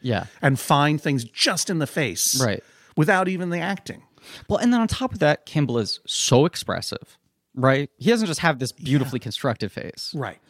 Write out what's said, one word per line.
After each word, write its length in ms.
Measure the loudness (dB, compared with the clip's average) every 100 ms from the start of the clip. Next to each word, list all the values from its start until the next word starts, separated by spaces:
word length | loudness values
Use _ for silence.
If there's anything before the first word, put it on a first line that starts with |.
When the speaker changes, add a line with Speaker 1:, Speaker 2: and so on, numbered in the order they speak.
Speaker 1:
Yeah. 240 | -2 -2 -4 -2
Speaker 2:
and 180 | 0 2
find 420 | 2 4 4 2
things 220 | 0 -2
just 480 | -4 -2 -2 0 -2
in 80 | -2
the 80 | -2
face 540 | -2 -2 -2 -2 2
Speaker 1:
Right. 200 | 0 0 -8 _ _ 0
Speaker 2:
without 320 | 4 4 2
even 220 | -2 -4
the 100 | -4
acting. 420 | -4 -6 -10 -16 _ _ -20 -14 -4
Speaker 1:
Well, 100 | 0
and 140 | 4
then 80 | 4
on 80 | 2
top 240 | -2 -4
of 80 | 0
that, 260 | 2 0 -2
Campbell 320 | 0 0 0
is 220 | -2 -6 -6
so 400 | -4 4 4 4
expressive, 720 | 0 -6 -6 -6 -10 -12 _ _ _ _
right? 360 | 0 2 2 0 -2
He 100 | 2
doesn't 160 | 2 2
just 120 | 0
have 180 | 0 0
this 120 | -4
beautifully 460 | -6 0 0 2 -4
Speaker 2:
Yeah. 60 |
Speaker 1:
constructed 480 | -6 -4 -4 -2 -6
face. 400 | -8 -12 -12 -10
Speaker 2:
Right. 240 | -8 -8 -10 _